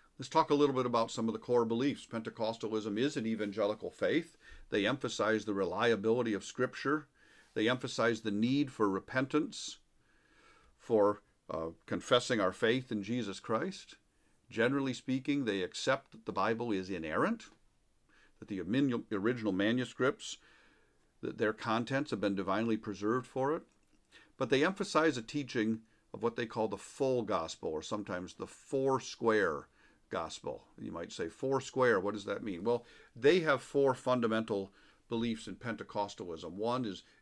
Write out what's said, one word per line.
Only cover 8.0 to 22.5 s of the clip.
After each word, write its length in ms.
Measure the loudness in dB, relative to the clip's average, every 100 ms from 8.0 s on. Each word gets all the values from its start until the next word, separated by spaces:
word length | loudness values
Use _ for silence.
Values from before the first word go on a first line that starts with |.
| 2 2
the 100 | -2
need 400 | 0 2 2 0
for 180 | 2 2
repentance, 920 | 0 -2 -2 0 0 -2 -6 -12 -14 _ _ _ _ _ _ -20 -20 _ _
for, 420 | 2 4 6 2 _ _ -8
uh, 220 | -6 -6 -8 -6
confessing 540 | -6 2 2 4 2
our 140 | 2
faith 400 | 2 2 2 0
in 100 | -6
Jesus 380 | -4 -4 -4 -6
Christ. 560 | -4 -2 -2 -8 -16 -20 _ _ _ _ -8
Generally 440 | 0 2 2 -2
speaking, 500 | -4 -2 -2 0 0
they 200 | 0 0
accept 480 | -2 -4 0 0 -2
that 140 | -16 -6
the 60 |
Bible 400 | 0 0 0 0
is 180 | -2 -2
inerrant, 560 | -6 -2 0 0 -2 -10 _ _ _ _ _ _ _ _ -18
that 80 | -10
the 120 | -6
omin-, 440 | -2 0 2 0 -2
original 400 | -2 0 0 0
manuscripts, 840 | 2 2 2 -2 0 0 0 -8 -14 -18 -20 _ _ _ _ _ -10
that 160 | -8 -2
their 160 | -2
contents 580 | -2 -2 -2 0 -2 -2
have 80 | -2
been 160 | 0 0
divinely 420 | 0